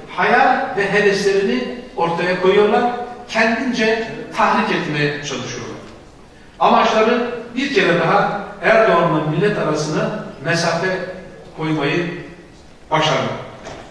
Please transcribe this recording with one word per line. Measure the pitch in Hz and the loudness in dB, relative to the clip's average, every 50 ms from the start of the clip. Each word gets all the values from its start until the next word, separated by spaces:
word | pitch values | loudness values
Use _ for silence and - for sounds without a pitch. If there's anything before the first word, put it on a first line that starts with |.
| - - - | -16 -12 -4
hayal | - 185 208 240 247 262 254 254 - - - - | -2 0 2 4 4 4 4 4 2 0 -4 -2
ve | 190 196 - - | -2 -2 2 2
heveslerini | 208 208 202 196 190 190 196 196 196 202 226 247 254 - - - - - - - | 4 4 4 4 4 2 2 2 2 2 2 0 -2 -2 -4 -8 -10 -12 -12 -4
ortaya | - - - - - - - 180 - 185 | -2 -2 0 0 0 0 0 0 2 4
koyuyorlar. | 190 202 208 208 214 240 247 240 240 - - - - - - - - | 4 6 6 6 6 4 2 2 2 -2 -2 -6 -8 -10 -14 -12 -6
Kendince | - 220 220 226 233 - 269 247 220 - 220 220 220 226 226 - - - - - - | 0 0 2 2 2 0 -2 -2 0 0 2 2 2 0 -2 -6 -8 -10 -12 -10 -2
tahrik | - 214 226 233 233 214 202 | 0 2 2 2 2 0 0
etmeye | 175 - - 151 151 147 147 143 143 - - | 0 -2 -2 -2 -2 0 0 -2 -2 -4 -8
çalışıyorlar. | - - - - 127 123 - - - - - - - - - - - - - - - - - - - - - | -8 -8 -8 -8 -8 -8 -10 -10 -10 -12 -12 -14 -16 -20 -20 -20 -20 -20 -20 -20 -20 -20 -20 -20 -18 -6 0
Amaçları | 165 165 165 - - - 208 220 220 240 247 240 - - - - - - - | 2 4 4 4 4 4 4 4 4 4 4 2 0 -2 -6 -8 -10 -8 -6
bir | 262 285 - - | -4 -4 0 2
kere | 190 175 170 170 170 | 2 4 4 2 2
daha | 160 156 196 202 160 - - - - - - - 170 | 2 2 2 2 2 2 -2 -4 -6 -10 -12 -4 2
Erdoğan'la | - - 170 170 185 175 170 170 160 156 151 151 151 | 4 6 6 6 6 4 4 4 2 2 0 0 0
millet | 151 156 - - - - | 0 2 2 2 0 0
arasına | 156 156 151 151 - 151 170 - - 214 - - - - - - 131 | -2 -2 -2 -2 -2 -2 -2 -2 -2 -2 -4 -6 -10 -10 -14 -10 -4
mesafe | 160 170 165 - 190 165 - 190 185 185 185 - - - - - - - - - - - | -2 -2 0 0 0 0 0 -2 -2 -2 -2 -6 -8 -10 -12 -14 -16 -18 -18 -20 -18 -12
koymayı | 156 156 156 156 143 139 151 - 175 175 170 - - - - - - - - - - - - - - - - | -6 -4 -2 -2 0 0 0 0 0 -2 -2 -6 -8 -12 -14 -16 -18 -20 -20 -20 -20 -20 -20 -20 -20 -8 -2
başarmak. | 156 156 147 - - 131 117 113 - - - - - - - - - - - - | -2 0 0 0 0 -2 -2 -4 -6 -8 -10 -14 -16 -16 -16 -16 -16 -16 -16 -18